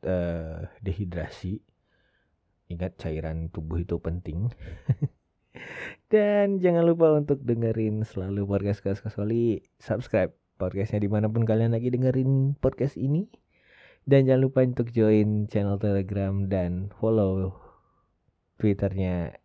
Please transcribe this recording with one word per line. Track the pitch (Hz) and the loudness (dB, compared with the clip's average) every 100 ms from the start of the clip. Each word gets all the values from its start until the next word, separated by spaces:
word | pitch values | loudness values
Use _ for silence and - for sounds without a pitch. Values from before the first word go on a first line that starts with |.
eh, | - 92 87 85 80 80 82 - | -2 -2 -2 -4 -6 -10 -12 -10
dehidrasi. | 95 87 98 87 76 - 92 104 _ _ _ _ _ _ _ _ _ _ _ | -6 -4 -4 -4 -8 -8 -8 -8 _ _ _ _ _ _ _ _ _ _ _
Ingat, | 85 90 - | -8 -6 -6
cairan | - 78 80 80 82 | -6 -6 -6 -6 -6
tubuh | - 80 87 | -8 -6 -6
itu | 87 85 | -4 -4
penting. | - 87 - 80 113 | -4 -8 -8 -6 -6
<laughs> | - - - - 131 147 _ _ _ _ - - - - - _ | -6 -14 -16 -4 -2 -2 _ _ _ _ -20 -18 -14 -16 -18 _
Dan | 214 208 208 202 196 | 2 4 4 2 2
jangan | 180 170 | 2 4
lupa | 170 165 165 | 4 6 6
untuk | 151 147 143 120 | 4 2 -2 0
dengerin | 117 117 110 110 107 | 0 0 0 0 -2
selalu | 110 - 95 98 98 | -4 -4 -4 -2 0
podcast | 101 101 98 | 0 0 -2
Kas | 98 98 | -2 -4
Kasoli. | - - 104 117 117 101 _ _ | -6 -6 -2 0 2 0 _ _
Subscribe | - 104 127 107 92 - _ _ | -6 -4 0 0 0 -4 _ _
podcastnya | 92 95 101 104 101 | -6 -2 -2 0 0
dimanapun | 107 107 113 113 | 0 0 0 2
kalian | 110 113 | 2 2
lagi | 117 120 | 0 0
dengerin | 123 127 127 131 135 135 143 | 0 0 2 2 2 2 0
podcast | 131 135 143 - | 0 0 -2 -2
ini. | 131 151 202 - _ _ _ _ - _ - | -2 0 -2 -10 _ _ _ _ -20 _ 4
Dan | 139 131 | 4 6
jangan | 131 135 | 4 4
lupa | 135 | 2
untuk | 131 123 120 | 2 2 -2
join | 117 110 107 107 107 104 | 2 4 6 4 0 0
channel | 107 101 101 | -2 0 0
Telegram | 104 98 95 98 98 98 98 | 0 0 -2 -2 -2 -2 0
dan | 95 90 90 101 - | 0 0 -4 -6 -4
follow | 110 113 98 95 92 - - _ _ _ _ _ _ _ _ _ | 0 2 2 0 -2 -6 -20 _ _ _ _ _ _ _ _ _
Twitternya | 107 101 101 95 92 90 82 - | 0 2 0 0 -2 -2 -4 -10